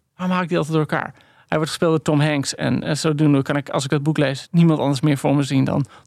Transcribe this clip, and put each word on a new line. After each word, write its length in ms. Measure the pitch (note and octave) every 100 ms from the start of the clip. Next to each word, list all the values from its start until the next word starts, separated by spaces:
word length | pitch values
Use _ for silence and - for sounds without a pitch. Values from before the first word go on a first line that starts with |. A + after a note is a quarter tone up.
| _ -
Waarom 180 | F#3 F#3
haak 60 |
ik 60 | E3
die 100 | E3+
altijd 180 | D#3 D#3
door 100 | D3
elkaar? 260 | D#3+ - - _ _ _
Hij 100 | D#3
wordt 120 | D#3
gespeeld 220 | - E3+
door 120 | D#3+
Tom 180 | - D3
Hanks. 340 | D3+ D3 -
En, 280 | - D3 -
eh, 120 | -
zodoende 480 | D3+ E3 D3+ D3+ C#3
kan 140 | C3+ C#3+
ik, 120 | -
als 160 | D3
ik 60 | C3+
het 120 | D3+
boek 160 | D3 D3+
lees, 300 | C3+ C#3 -
niemand 280 | E3+ E3 D3+
anders 200 | C#3 C3+
meer 180 | D3+ C#3
voor 160 | D3 C#3+
me 60 |
zien 220 | C3+ C3+
dan 220 | C3 D3 C3 -